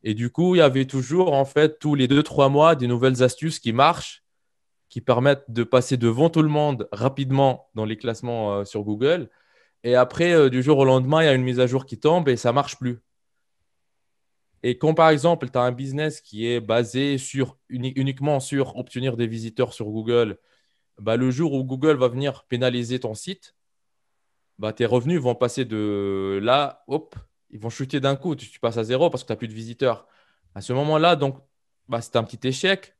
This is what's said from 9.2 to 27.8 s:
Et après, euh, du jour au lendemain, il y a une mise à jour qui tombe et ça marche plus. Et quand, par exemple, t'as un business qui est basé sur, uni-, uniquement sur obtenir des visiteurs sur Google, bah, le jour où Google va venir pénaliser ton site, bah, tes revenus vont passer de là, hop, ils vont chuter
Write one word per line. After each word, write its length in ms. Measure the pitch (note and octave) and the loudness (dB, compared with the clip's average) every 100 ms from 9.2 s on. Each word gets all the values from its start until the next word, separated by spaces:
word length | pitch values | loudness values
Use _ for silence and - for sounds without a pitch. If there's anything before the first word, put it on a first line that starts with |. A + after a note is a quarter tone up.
| A#2+ _ _ _ _ _ | -4 _ _ _ _ _
Et 100 | A#2+ | 2
après, 400 | B2+ B2 - E3+ | 4 4 2 2
euh, 160 | E3+ C#3 | 6 4
du 120 | B2+ | 4
jour 140 | B2+ C#3+ | 2 4
au 80 | |
lendemain, 380 | C3+ C3 B2+ D#3 | 6 4 4 2
il 40 | D#3+ | 4
y 20 | |
a 40 | |
une 100 | C3 | 2
mise 180 | B2+ B2 | 0 0
à 60 | B2+ | 0
jour 200 | B2+ - | 0 -6
qui 120 | A2+ | -2
tombe 300 | D3+ F3 D3+ | 2 2 2
et 80 | A#2+ | 0
ça 160 | B2 | 0
marche 260 | B2 C#3 - | 0 -2 -6
plus. 220 | B2+ A#2+ _ _ _ _ _ _ _ _ _ _ _ _ _ _ _ _ | -8 -8 _ _ _ _ _ _ _ _ _ _ _ _ _ _ _ _
Et 160 | A#2+ B2 | -6 -2
quand, 160 | D#3 | 0
par 160 | D#3+ D#3+ | 4 4
exemple, 380 | D3+ D#3 E3 B2 | 6 2 0 -2
t'as 140 | B2+ | -2
un 100 | B2 | -2
business 480 | B2 C3+ C3+ D#3 D3+ | -2 -8 -6 -6 -8
qui 260 | _ G#2 A2+ | _ -8 -4
est 140 | A#2+ | -4
basé 580 | A2 A2+ A2+ A#2+ C#3+ C3+ | -2 -2 0 -2 -2 -4
sur, 380 | C3 C3+ B2+ - _ | -6 -6 -6 -8 _
uni-, 240 | B2 B2+ C3 | -10 -8 -4
uniquement 440 | C3+ C3+ C#3+ C#3+ | -4 -4 -2 -2
sur 360 | C3 C#3+ B2+ - | -2 -4 -4 -6
obtenir 400 | - B2+ C3 A#2 | -12 -6 -6 -2
des 100 | A#2 | -4
visiteurs 460 | A2+ A2+ A2 A#2+ | -4 -10 -4 -4
sur 140 | - G#2+ | -4 -8
Google, 520 | A2 A2 A#2+ A2+ F#2+ _ _ _ _ _ _ | -6 0 2 2 -4 _ _ _ _ _ _
bah, 180 | G#2 A#2 | -4 0
le 140 | B2+ | 0
jour 220 | B2+ E3 | 0 -2
où 120 | C#3 | -2
Google 320 | C3 C3 D3+ D3 | -6 -2 0 2
va 120 | B2+ | 2
venir 360 | B2 C#3 - _ | 0 -6 -6 _
pénaliser 500 | A#2+ B2+ B2 A#2+ B2 | -2 -2 -2 -4 -6
ton 140 | A#2+ | -8
site, 400 | A2 - F#3+ - _ _ _ _ _ _ _ _ _ _ _ | -10 -12 -14 -16 _ _ _ _ _ _ _ _ _ _ _
bah, 140 | G#2+ | -8
tes 140 | G#2+ A#2 | -2 0
revenus 340 | B2 A#2+ F3 | 0 0 -2
vont 140 | B2 | -2
passer 300 | A#2 B2 - | -2 -2 -2
de 760 | A#2+ G#2+ G#2+ G2+ G2+ G2 F#2+ G2 | -6 -4 -4 -2 -4 -4 -4 -4
là, 400 | G#2+ C3+ C#3+ - - | 0 0 0 -8 -8
hop, 260 | D3 D#3 - - _ _ | -8 -8 -20 -20 _ _
ils 100 | G#2+ | -12
vont 100 | A2 | -12
chuter 300 | - | -10